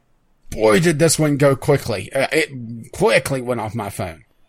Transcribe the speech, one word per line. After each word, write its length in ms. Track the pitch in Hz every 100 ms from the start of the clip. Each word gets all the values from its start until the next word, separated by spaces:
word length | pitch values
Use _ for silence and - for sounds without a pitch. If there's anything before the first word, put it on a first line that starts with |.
| _ _ _ _ -
boy, 320 | - 214 202
did 180 | 170 147
this 180 | 165 -
one 200 | 151 143
go 180 | 143 135
quickly! 560 | - 139 - 101 -
Uh, 160 | 139 127
it 580 | 156 147 131 113 117 110
quickly 500 | - 208 - - 135
went 200 | 120 120
off 120 | 107
my 160 | 113 101
phone. 360 | - 92 80 _ _